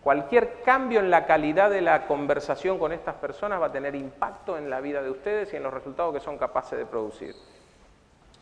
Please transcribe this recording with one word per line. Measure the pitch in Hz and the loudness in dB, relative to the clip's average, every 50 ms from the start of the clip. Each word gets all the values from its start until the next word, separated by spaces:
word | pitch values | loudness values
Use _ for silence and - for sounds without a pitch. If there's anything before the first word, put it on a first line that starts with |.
| - | 4
Cualquier | 143 139 147 147 - 240 240 233 240 - - | 4 2 2 2 4 4 4 4 4 -4 -2
cambio | - - 254 269 269 254 233 220 | 4 4 4 4 4 2 2 2
en | 196 185 | 4 6
la | 175 165 160 | 4 4 6
calidad | - 160 156 151 147 156 180 196 208 | 6 4 4 4 2 4 6 6 6
de | 202 196 | 4 4
la | 175 165 160 151 - | 4 4 4 4 4
conversación | - 151 143 143 139 147 143 139 - 143 - - 185 190 175 | 0 -2 -2 2 0 0 0 0 -4 -4 -2 0 -2 0 0
con | 165 151 165 | 0 -2 -2
estas | 160 - - 147 | -4 -6 -8 -8
personas | - - 139 139 - - 208 202 180 | -6 -8 -10 -8 -6 -4 -4 -2 0
va | 160 147 | -2 -2
a | - | -2
tener | 139 139 143 139 | -2 -4 -4 -6
impacto | 139 135 131 - - - - - - - - 180 156 | -6 -8 -10 -6 -6 -6 -6 -6 -10 -8 -6 -6 -6
en | 147 143 | -4 -4
la | 131 131 135 | -6 -4 -4
vida | 147 147 143 135 | -4 -6 -4 -4
de | 131 | -4
ustedes | 131 135 - 202 208 214 202 - - | -6 -6 -4 -4 -2 -2 -4 -4 -6
y | |
en | 147 139 | -6 -6
los | 135 131 | -6 -6
resultados | 131 131 143 135 - 175 170 151 | -6 -10 -10 -6 -4 -4 -2 -2
que | 139 | -4
son | - - 147 | -6 -8 -6
capaces | 139 131 123 - 127 131 - - 127 | -4 -4 -2 -2 -4 -4 -4 -6 -6
de | 123 | -6
producir. | 110 - 117 110 107 98 - - - - - - - - - _ _ _ _ - _ _ _ _ _ _ _ _ - _ _ | -4 -4 -4 -4 -4 -8 -10 -14 -14 -14 -16 -20 -20 -20 -20 _ _ _ _ -20 _ _ _ _ _ _ _ _ -20 _ _